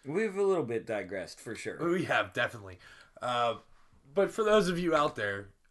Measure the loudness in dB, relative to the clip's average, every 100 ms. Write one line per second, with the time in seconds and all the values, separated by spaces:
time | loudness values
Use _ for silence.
0 | -6 -2 -2 0 2 2 0 -4 -2 -4
1 | -4 -8 -8 -12 -12 -10 -8 -4 0 0
2 | 2 0 0 -2 -2 -4 -14 -18 -20 -20
3 | -20 -8 -4 0 0 -2 -8 -20 -20 -20
4 | -4 0 2 2 4 6 6 2 2 2
5 | 2 0 -2 -4 -8 -18 _